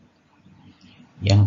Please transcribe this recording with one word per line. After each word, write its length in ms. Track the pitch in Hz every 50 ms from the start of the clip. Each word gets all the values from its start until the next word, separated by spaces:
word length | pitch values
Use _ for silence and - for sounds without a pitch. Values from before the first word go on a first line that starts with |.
| _ _ _ _ _ _ _ _ _ 50 50 - - 50 - _ _ - _ - - _ _ - 95
Yang 160 | - 101 104 104